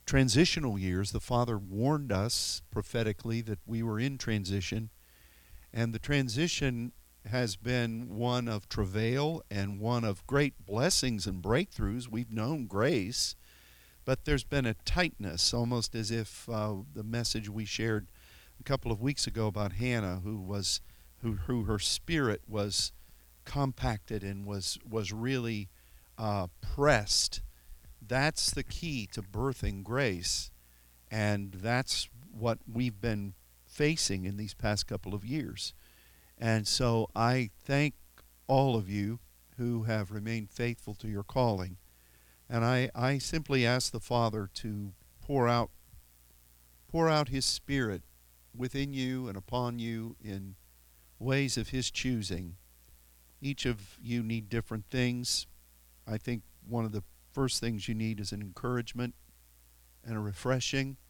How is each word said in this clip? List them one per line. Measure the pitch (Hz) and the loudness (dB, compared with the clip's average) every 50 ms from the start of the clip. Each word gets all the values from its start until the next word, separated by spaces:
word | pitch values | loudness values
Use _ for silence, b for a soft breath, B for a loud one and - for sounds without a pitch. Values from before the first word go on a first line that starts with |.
| B | B
transitional | - - 135 131 123 101 139 175 165 - - 147 123 101 98 | 2 4 6 6 6 8 6 6 6 4 0 0 0 0 2
years. | 95 92 90 92 101 - | 2 2 2 2 2 0
The | - 113 | -2 -4
Father | - - 127 120 120 120 113 | 0 2 4 4 4 4 0
warned | 104 98 95 95 104 120 139 156 147 143 123 | -2 -2 -4 -2 2 4 4 4 2 2 0
us | 101 92 101 120 - - - - - - - - | 2 2 2 2 0 0 0 -2 -4 -6 -8 -6
prophetically | - 110 - - - 117 113 107 101 - - 113 113 117 | -6 -4 -4 -2 -2 0 0 0 0 -2 -2 -2 -2 -2
that | 110 113 104 - - | -2 -4 -6 -6 -4
we | 104 113 113 113 | -4 -2 -2 0
were | 117 107 107 | 0 0 0
in | 123 139 139 | 0 -2 -2
transition, | 127 - 120 110 107 95 90 98 101 92 - - 110 110 110 - B B B B B B B B B B B B B B B - | -4 -2 0 0 0 0 0 -2 -2 0 -2 -2 -4 -4 -6 -12 B B B B B B B B B B B B B B B -2
and | 113 117 117 113 | -2 0 0 -2
the | 113 | -4
transition | - - 147 139 135 120 104 131 165 175 - - - 131 123 117 120 120 - - - - - - - | -2 2 2 2 2 2 2 0 2 2 2 0 0 0 0 -2 -4 -6 -8 -14 -20 -20 -20 -14 -8
has | 104 123 127 123 110 95 | -2 0 0 0 0 -2
been | - - 123 127 123 120 117 113 113 123 120 98 | -4 -2 0 0 2 2 0 -2 -4 -6 -6 -4
one | 107 117 123 123 123 120 | -2 0 2 2 2 0
of | 117 110 104 - | 0 -2 -4 -4
travail | - - 117 104 95 92 107 110 113 127 139 147 156 165 - - - | -6 -2 -2 0 0 2 2 2 2 2 2 2 0 0 -4 -6 -4
and | 101 101 98 101 101 98 | -2 -2 -2 -2 -2 -2
one | 107 113 123 120 113 | 0 0 2 2 2
of | 107 95 - - | 0 0 -2 -4
great | - 139 139 147 139 - - - | 2 4 4 4 4 0 -6 -8
blessings | 95 101 113 135 180 - - - 127 113 101 90 | -2 0 2 4 4 4 4 2 2 0 0 -2
and | 104 92 90 | -2 -4 -2
breakthroughs. | 85 98 113 151 208 - - - 107 98 107 123 120 | 2 4 4 4 2 0 -2 -2 0 0 0 -2 -4
We've | 123 110 113 123 110 | -4 -4 -4 -4 -2
known | 110 110 107 127 160 151 120 | -2 -2 0 0 0 -2 -4
grace, | 95 - 98 113 143 165 117 90 104 127 - - - - B B B B B B B B B B B B B B | -2 2 2 4 4 4 2 0 0 -2 -2 -2 -2 -4 B B B B B B B B B B B B B B
but | 135 131 - - | 0 0 0 2
there's | 151 147 131 - | 2 2 2 2
been | - 147 139 131 | 0 0 2 2
a | 117 107 | 2 0
tightness, | - - - - 175 180 165 - - 104 95 78 95 - - - | -2 0 0 2 4 2 2 0 -4 -6 -4 -2 0 2 2 2
almost | 120 120 117 123 117 110 - - | 2 2 2 2 0 0 -2 -2
as | 113 110 101 | -4 -2 0
if, | 117 113 110 - - - - - | 0 -2 -2 -4 -8 -14 -8 -4
uh, | 113 107 107 107 104 95 104 143 - | -2 -2 0 -2 -2 -6 -8 -10 -10
the | 113 101 | -10 -6
message | 110 113 120 117 - - 113 104 104 | -4 -2 -2 -2 0 -2 -2 -4 -4
we | 101 110 107 | -4 -6 -4
shared | - - - 110 113 110 104 - - B B B B B B B B B B | -4 -2 0 2 2 2 0 0 -4 B B B B B B B B B B
a | - | -2
couple | - 139 131 - 120 | -2 -2 0 0 -2
of | 113 101 | -2 0
weeks | 117 139 143 - - | 0 -2 0 0 -2
ago | 127 117 117 110 | -2 0 0 0
about | 107 87 104 104 98 87 | 0 0 0 -2 -2 0
Hannah, | 95 123 127 120 117 104 92 90 92 90 | 0 0 2 2 2 0 0 -2 -2 -4
who | 104 110 | -4 -6
was, | 104 92 92 104 101 92 - - - B B B B B B B - | -6 -4 -4 -4 -2 0 -2 -2 -2 B B B B B B B -4
who, | - 117 107 | -2 -2 -2
who | 95 - - 123 120 104 | -2 -2 0 0 0 2
her | 107 107 101 | 0 0 0
spirit | - - - - - - 165 156 135 113 101 - - | 0 -2 -2 -2 -2 0 2 2 4 2 2 0 -4
was | - 107 104 101 104 98 - - - b b b b b b b b b - - | -4 -2 -2 0 0 0 -2 -2 -4 b b b b b b b b b -20 -12
compacted | - - 143 139 131 120 - - 127 110 101 - - 113 101 92 | -4 0 0 0 0 0 0 0 0 0 -2 -4 -6 -6 -4 -4
and | 98 98 98 101 | -6 -6 -6 -6
was, | 101 101 98 92 - - - - | -6 -6 -4 -4 -4 -6 -6 -8
was | 123 113 113 104 95 107 | -4 -4 -2 -2 -2 -4
really, | 110 117 131 135 127 117 117 113 107 98 87 b b b b b b b b b - | -2 -2 0 0 0 0 -2 -2 -4 -6 -8 b b b b b b b b b -4
uh, | 113 107 104 98 92 87 - - | -2 0 0 0 -2 -4 -6 -8
pressed. | - - - - 143 151 139 110 104 - - - - - - - - b b b b b b b b b b - 117 | -6 -4 0 4 6 6 6 6 4 2 2 2 2 0 -2 -6 -8 b b b b b b b b b b -18 -4
That's | 107 123 131 139 156 156 - - - | 0 2 2 2 2 2 0 0 0
the | - 147 123 | 0 -2 -4
key | - - - 170 165 143 123 104 - - | -4 -6 -4 -4 -2 -2 -4 -4 -4 -6
to | 117 | -8
birthing | 95 95 101 107 127 135 123 - - 120 101 98 95 | -8 -4 -2 0 0 0 0 0 -2 -2 -2 -2 -4
grace, | 104 117 135 139 113 92 87 87 - - - - - b b b b b b b b b b b - | -2 0 2 2 2 2 0 -2 -2 -2 -2 -4 -8 b b b b b b b b b b b -4
and | 107 110 104 104 104 101 98 95 95 | 0 2 2 2 2 0 -2 -6 -8
that's | 92 95 113 120 127 127 - - - - - - - - - | -4 0 0 0 0 0 0 -2 -2 -2 -6 -10 -20 -20 -16
what | - 104 113 117 110 - - 117 | -8 -2 0 0 0 0 -6 -4
we've | 110 120 127 123 107 101 | -2 0 0 0 -2 0
been | 113 117 107 104 101 98 95 - - - - - _ | 0 0 0 0 -4 -6 -10 -14 -20 -20 -20 -20 _
facing | - - - 151 151 165 156 - - 101 95 92 | -18 0 2 2 2 4 2 0 0 0 0 -2
in | 95 101 | -2 -4
these | 101 107 104 - | -4 -6 -8 -6
past | - - 107 104 104 - | -2 0 2 2 2 0
couple | - 107 92 - 92 98 | -2 -4 -6 -4 -4 -6
of | 98 95 | -6 -4
years. | 117 139 156 123 76 - 101 - - - B B B B B B B B B B B B | -4 -4 -2 -2 -4 -6 -6 -8 -10 -10 B B B B B B B B B B B B
And | - 117 113 113 110 104 | -2 2 2 4 4 2
so | - - - 127 120 117 113 107 - - | 2 0 2 4 4 4 4 2 0 2
I | 107 113 120 127 131 123 104 - - - | 2 4 4 4 2 0 -2 -6 -12 -4
thank | - 139 143 147 143 - - - - - - - - - - - | 0 2 4 4 2 0 -6 -18 -20 -20 -20 -20 -20 -20 -16 0
all | - 135 135 139 135 120 | 4 4 6 6 6 4
of | 110 95 92 | 2 2 0
you | 101 104 101 104 120 120 - - - - _ _ - | 0 0 0 0 -2 -6 -10 -18 -20 -20 _ _ -6
who | 120 120 120 120 117 110 | -4 -2 0 0 0 0
have | 120 110 107 101 90 | 2 2 0 0 -2
remained | 107 107 104 110 117 113 104 98 | -4 -6 -4 -2 -2 -4 -4 -6
faithful | - - 120 120 117 - - - 104 | -4 -2 -2 -2 -2 -4 -8 -12 -10
to | - - | -8 -6
your | 107 104 101 98 | -4 -4 -4 -6
calling. | - - 131 123 117 104 92 90 92 90 - - b b b b b b b b b b b b - | -2 2 4 4 4 4 2 -2 -4 -6 -12 -16 b b b b b b b b b b b b -2
And | 123 117 117 | 0 2 4
I, | 120 127 127 127 117 - | 4 4 4 2 0 0
I | - 123 131 143 | 0 2 2 2
simply | 135 - - - 160 156 - 143 131 120 | 0 0 -2 -2 -2 0 2 4 4 6
ask | 117 123 127 - - | 6 4 2 0 -2
the | - 113 | -4 -6
Father | - - 120 120 117 113 107 110 98 92 - | -2 2 2 4 4 4 2 -2 -4 -4 -6
to | - - 110 104 104 101 98 92 - - - - - | -6 -6 -4 -4 -4 -4 -6 -10 -14 -20 -20 -20 -14
pour | - - 143 135 120 | -6 0 2 4 6
out, | 120 120 120 110 - - - - - - - - - - - - - - - - - - _ - - - - - | 6 6 4 2 0 -6 -18 -20 -20 -20 -20 -20 -20 -20 -20 -20 -20 -20 -20 -20 -20 -20 _ -20 -20 -20 -20 -14
pour | - - 165 165 160 | -4 2 4 4 6
out | 156 151 147 117 | 6 4 4 2
His | 131 135 127 | 0 0 0
Spirit | - - - - - 139 139 123 110 98 82 - - - - - - - - - - - | 0 -2 -2 -2 -2 0 2 2 2 0 -2 -6 -12 -20 -20 -20 -20 -20 -20 -20 -18 -8
within | 117 127 127 - 139 139 139 139 | -6 -6 -4 -2 -2 -2 -2 -2
you | 135 131 127 131 127 127 | -2 -2 -2 -2 -2 -4
and | 117 95 | -6 -6
upon | 98 95 - 123 123 123 120 120 117 | -8 -6 -2 -2 0 0 0 -2 -4
you | 113 117 117 113 113 113 - - | -4 -4 -4 -4 -6 -8 -10 -12
in | - 107 98 98 98 98 95 - - - b b b b b b b b b | -10 -8 -8 -8 -8 -10 -14 -16 -20 -20 b b b b b b b b b
ways | - 107 131 135 139 139 127 - | -6 -2 0 2 2 2 2 0
of | 123 110 - | -2 -2 -2
His | - 131 120 - | -2 -2 -2 -2
choosing. | - - - 127 123 113 101 92 95 85 90 85 87 - - - - - - - - - - - - - - - - - | -2 -2 0 0 0 0 0 -2 -4 -4 -4 -8 -12 -14 -20 -20 -20 -20 -20 -20 -20 -20 -20 -20 -20 -20 -20 -20 -18 -8
Each | - 139 139 - - | -6 -6 -4 0 0
of | 127 120 104 98 - - - | 0 0 -2 -6 -16 -18 -12
you | - 120 120 120 | -4 -2 0 0
need | 113 110 117 113 107 98 | 0 0 -2 -2 -2 -2
different | 117 117 110 - 113 107 101 - | -2 -2 -2 -2 -6 -6 -6 -2
things. | - 127 123 123 120 123 123 - - - - - - - - - - - - - - - - | 2 2 4 4 2 0 -2 -2 -2 -2 -4 -6 -16 -20 -20 -20 -20 -20 -20 -20 -20 -18 -6
I | - 107 | -4 -4
think | 107 - 127 120 107 - - - - - | -4 -2 -4 -4 -4 -6 -12 -20 -20 -10
one | 98 117 117 113 | -4 -2 -2 0
of | 110 | 0
the | 107 104 - - - - - - | -2 -6 -8 -8 -18 -20 -20 -8
first | - 139 135 127 - - | -2 0 0 0 0 -2
things | 113 117 113 101 92 | -2 -2 -2 -4 -4
you | - 113 | -4 -2
need | 110 110 110 110 101 | -2 -2 -2 -2 -4
is | 101 92 | -4 -6
an | 101 101 | -6 -6
encouragement | 104 95 87 - - 120 127 123 120 - - 120 123 120 - - - - - - - - - - - - - - - - - - - | -8 -10 -10 -6 -4 -2 -2 -2 -4 -4 -4 -4 -4 -6 -6 -12 -20 -20 -20 -20 -20 -20 -20 -20 -20 -20 -20 -20 -20 -20 -20 -16 -8
and | 117 113 | -6 -4
a | 107 | -2
refreshing, | 107 104 98 - - 123 131 127 - - - 135 135 135 135 - - | -2 -4 -6 -2 0 2 2 2 2 0 0 0 0 -2 -6 -12 -18